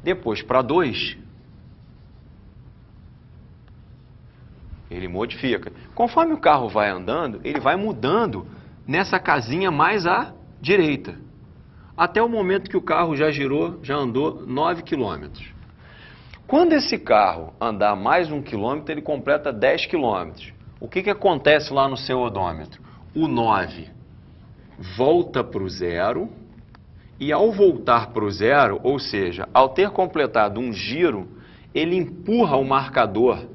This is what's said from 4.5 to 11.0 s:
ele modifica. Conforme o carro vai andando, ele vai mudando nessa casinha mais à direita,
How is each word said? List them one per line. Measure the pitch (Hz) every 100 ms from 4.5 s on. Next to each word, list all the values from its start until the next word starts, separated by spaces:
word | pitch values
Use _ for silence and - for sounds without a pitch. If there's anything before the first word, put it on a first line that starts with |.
| - - - -
ele | 87 90
modifica. | 90 120 - 135 101 85 - -
Conforme | - 233 320 330
o | 302
carro | - 147 113
vai | 101 104
andando, | 92 95 143 151 107
ele | - 147
vai | 135 175
mudando | 214 139 120 202 220 98 - - - - -
nessa | 156 196 -
casinha | - 143 113 156 190
mais | 147 165 208 170
à | 214 311 - - -
direita, | 139 196 160 139